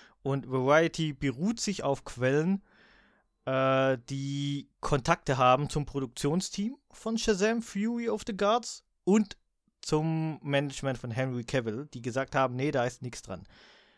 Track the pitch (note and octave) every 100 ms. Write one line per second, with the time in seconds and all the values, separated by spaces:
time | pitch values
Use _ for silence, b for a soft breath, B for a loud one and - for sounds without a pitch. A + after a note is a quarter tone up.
0 | B B C3+ C#3 B2+ B2+ B2+ D#3 E3 -
1 | D#3 C#3 C#3+ A#2+ G3 A#3+ - F#3+ C#3 C#3
2 | - A#2+ B2+ C#3+ E3+ G3 b b b b
3 | b b b _ C3+ C3 C3+ C3+ C3+ B2+
4 | B2 C#3 C#3 C#3 C#3+ C#3+ - - - C#3+
5 | E3 E3+ - C3 B2+ C3 D3 D#3 C#3+ C#3
6 | C3 - C#3+ F3 - - G#3+ C#4+ _ -
7 | A3 A3+ A#3 F#3+ G#3+ A#3 - G3 A3+ A#3+
8 | A#3 G#3+ - F#3+ G3+ A#3 A#3 - _ _
9 | - G#3+ G#3 - _ _ _ - - D#3
10 | D#3+ D#3+ D#3+ D3 D3 C#3 C#3+ - C#3 B2
11 | B2 A2+ C3 B2 - C3 A2+ A2 D3 B2
12 | A#2+ A#2+ C3+ C#3 C3 B2 D3 C#3+ A#2+ -
13 | B2 - - F#2 - b b b b